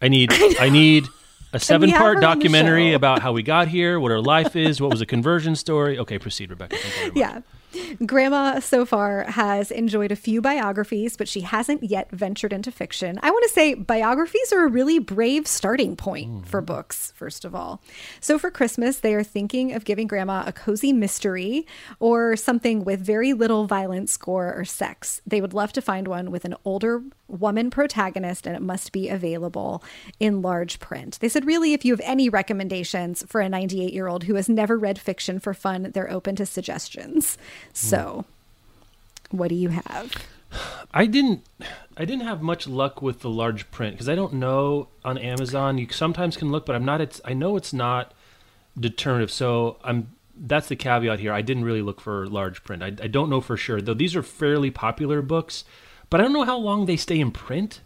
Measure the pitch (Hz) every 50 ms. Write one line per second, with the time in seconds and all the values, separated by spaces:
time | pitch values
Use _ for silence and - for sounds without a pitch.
0 | 127 131 135 131 123 117 - - 415 415 339 - 127 135 143 151 156 156 156 151
1 | 139 127 - - - - - - - - - 123 - - - 160 - - 170 -
2 | - 214 - 190 160 160 165 151 - 165 156 156 156 165 160 165 170 170 156 135
3 | 139 135 131 123 117 127 117 117 110 143 156 170 175 160 170 180 175 175 175 170
4 | 135 120 113 110 113 139 151 160 160 - - 165 160 156 147 135 139 139 131 110
5 | 113 - 135 117 117 156 175 170 156 165 160 147 - - 156 147 143 143 139 123
6 | 113 - 107 95 - - - - 104 87 92 90 92 - 403 453 466 - 508 494
7 | 440 370 - 285 247 - - - - _ - - - - - 359 359 339 277 -
8 | 233 208 262 269 262 269 285 285 277 269 269 269 - - 269 247 247 - 240 202
9 | 202 202 202 196 - - 196 226 214 202 202 202 208 - - 226 226 220 208 208
10 | 208 202 208 - - 226 214 226 220 269 285 285 220 202 202 208 208 - 226 208
11 | 220 240 - - 208 - - 202 175 180 226 220 240 - 294 294 240 185 202 -
12 | - - 196 180 202 190 202 - - 202 202 190 208 254 - - 185 - - -
13 | 190 175 180 202 - 302 381 480 480 440 - 349 311 294 254 - 196 - 226 226
14 | 220 226 254 285 339 330 - 453 523 - 415 370 339 285 226 247 262 294 330 320
15 | 208 - 196 202 233 240 277 302 302 - - - - 190 233 269 226 - 175 -
16 | - 196 175 151 147 117 113 98 90 87 92 196 - 170 165 - - - - -
17 | - - - - - - - - - 175 180 180 170 170 - - _ - - -
18 | - - - - - - 302 294 - 359 - - 262 220 - - 233 254 269 -
19 | - 220 208 208 214 - - 208 202 202 - 254 262 262 - 226 - - 208 202
20 | 226 208 214 196 190 190 190 185 - 185 - - - 220 208 214 - 277 269 233
21 | 208 196 - - - 202 185 185 180 202 247 311 311 - - - - - 226 -
22 | 226 233 233 233 233 233 220 214 - - 247 233 - 233 226 214 185 196 196 190
23 | 185 202 214 220 240 269 277 220 233 226 220 214 214 196 208 196 190 185 185 185
24 | 202 - - - - 180 185 185 180 175 - - 175 - - - - - - -
25 | - - - - - - 214 208 190 185 185 208 208 214 - 269 - - 190 190
26 | 190 190 180 175 180 180 180 180 - 175 - - - 196 190 196 214 233 233 240
27 | 254 269 - _ _ - 202 175 208 208 208 220 233 247 - 269 294 285 - 220
28 | 196 185 - 190 185 175 180 - - 170 175 - 190 185 185 185 - - - 196
29 | 190 - 196 185 175 165 165 170 170 170 175 - - - - 165 - - - -
30 | - - - - 214 214 202 190 180 185 180 170 175 170 - - - - - 131
31 | 123 - - - 233 240 - 302 262 302 320 339 330 311 294 285 - 247 240 196
32 | - - 262 269 269 240 208 190 190 - 208 196 196 185 190 185 170 - - 185
33 | 175 170 180 - - - - 220 196 190 190 185 190 180 190 190 180 185 - 190
34 | 185 180 175 180 170 190 208 196 190 - 226 220 208 202 233 226 208 196 196 196
35 | - 202 190 - - - 180 190 - 208 190 - - 196 185 185 190 190 - 196
36 | 190 - 180 185 - 196 196 202 196 - - 185 180 - - - - - - -
37 | - - - 311 - - - - - - - - - - - - - - 202 -
38 | - - - - - _ _ _ _ _ _ _ _ - - _ - _ _ _
39 | _ _ - - - - - 185 175 170 170 175 180 170 165 - - - - -
40 | 220 262 - - - - - - _ - - - - - - - - - - 151
41 | 208 220 214 277 269 254 190 - - _ _ - - - - - - - - -
42 | 160 175 269 254 233 233 208 156 156 165 170 170 - 139 127 135 139 135 - -
43 | 139 135 123 - - 123 113 113 113 117 110 101 - - - - 117 104 95 95
44 | 113 139 160 180 196 - 143 131 127 127 131 139 139 143 147 143 139 - _ _
45 | - 127 131 131 117 123 127 131 131 120 131 139 139 139 135 131 120 117 - -
46 | 160 165 165 170 180 170 - - 160 147 143 151 - - 127 117 123 139 147 156
47 | 156 127 - - - 123 131 131 156 190 208 185 - - 143 127 120 123 123 123
48 | 123 - - _ _ _ _ _ _ _ _ _ _ _ - - 120 117 110 -
49 | - 143 127 120 110 101 - - 131 123 120 120 117 117 - - - 123 120 120
50 | 113 117 - _ _ _ - - 160 117 147 151 147 - 139 - - 127 123 120
51 | 117 113 110 98 104 107 104 104 110 120 135 123 117 117 113 110 104 101 98 -
52 | - 107 104 98 95 98 101 98 98 92 90 - - - 98 85 90 98 101 101
53 | 113 110 107 139 156 156 135 131 127 - 120 - - - 113 104 98 110 113 113
54 | 165 180 170 180 131 - - - 156 147 147 147 139 135 127 - - 113 - -
55 | 151 139 151 147 139 135 160 165 160 - - - - - - - - - - -
56 | - - 165 170 214 262 285 302 254 247 254 247 220 202 202 208 196 180 170 160
57 | - - 175 156 147 107 - - - - 131 170 208 208 - - -